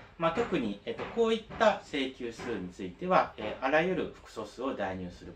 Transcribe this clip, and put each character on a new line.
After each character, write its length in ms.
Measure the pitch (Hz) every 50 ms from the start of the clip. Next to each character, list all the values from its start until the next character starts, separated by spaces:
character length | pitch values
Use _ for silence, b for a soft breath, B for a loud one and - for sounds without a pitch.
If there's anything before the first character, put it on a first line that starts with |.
| - - - -
ま 160 | 170 165 160
あ、 20 |
特 240 | 156 156 - 196 160
に、 220 | 123 104 101 - -
え 80 | -
ー 40 | 113 -
と、 80 | - - -
こ 120 | 233 226 220
う 60 | 226
い 40 | 220
っ 60 | - - - -
た 220 | 226 214 196 208 -
正 260 | - - 143 135 131
級 220 | - - 123 117 113
数 260 | - - 123 113 98
に 80 | 90 90
つ 160 | 90 - 101
い 60 | 92
て 180 | - - 180 180
は、 240 | 185 156 104 - - -
え 180 | 107 107 - -
ー、 40 | -
あ 60 | 143
ら 100 | 147 156
ゆ 140 | 170 185 185
る 160 | 156 107 - -
複 140 | - - -
素 160 | - 117 107
数 180 | - - - 123
を 120 | 135 113
代 220 | 104 101 92 92 95
入 120 | 92 87
す 140 | 87 - 87
る 100 | 85 87